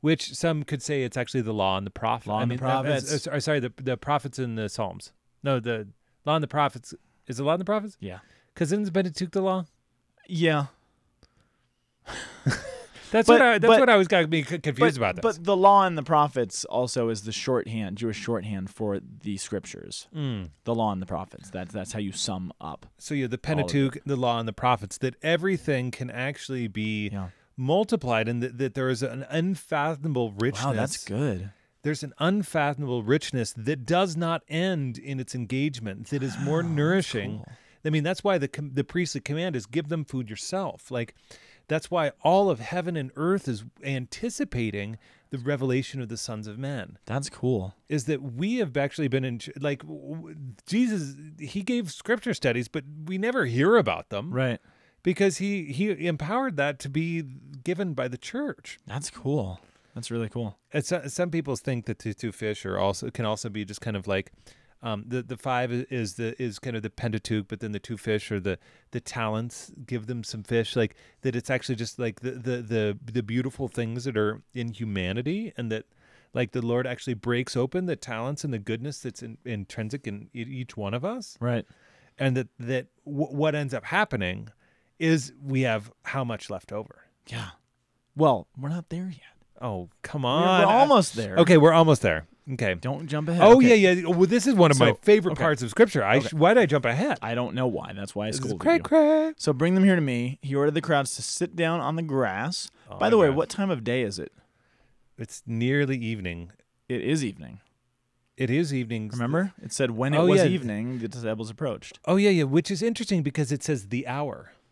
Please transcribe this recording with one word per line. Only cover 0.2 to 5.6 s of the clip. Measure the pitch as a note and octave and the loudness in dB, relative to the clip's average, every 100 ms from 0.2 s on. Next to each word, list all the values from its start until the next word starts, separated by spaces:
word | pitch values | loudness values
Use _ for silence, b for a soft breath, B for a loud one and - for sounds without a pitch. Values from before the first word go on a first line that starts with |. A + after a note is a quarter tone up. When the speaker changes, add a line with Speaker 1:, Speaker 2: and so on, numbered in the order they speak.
| - | 0
Speaker 1:
some | C3 E3+ D#3 | -2 -2 0
could | C#3+ C#3+ | -4 -6
say | - D3 | -4 -2
it's | B2 C3 | -2 -4
actually | B2 C3 | -4 -2
the | A2+ | -2
law | G#2+ F#2+ F#2+ | 2 2 2
and | G2 | -4
the | |
prophet. | - A2+ A#2+ A2 | -4 -2 -2 -2
Speaker 2:
Law | G#2+ | 0
Speaker 1:
I | |
Speaker 2:
and | A#2+ | 0
the | B2 | 0
Speaker 1:
mean, | |
uh, | C3 C3 | 0 0
uh, | |
Speaker 2:
prophets. | C3+ C#3+ C3+ | 0 -2 0
Speaker 1:
s-, | D3+ - | -4 -2
or, | C#3 | -4
sorry, | - D3+ | 0 -2
the, | B2 - | -2 -6
the | C3 B2 | -4 -4
prophets | - D3 C#3 - | 0 -2 -2 -6
in | B2 A2+ | -4 -4
the | G#2+ | -4
Psalms. | - G#2 - - _ _ _ | -4 -6 -6 -16 _ _ _
No, | C#3+ C3 | -2 -2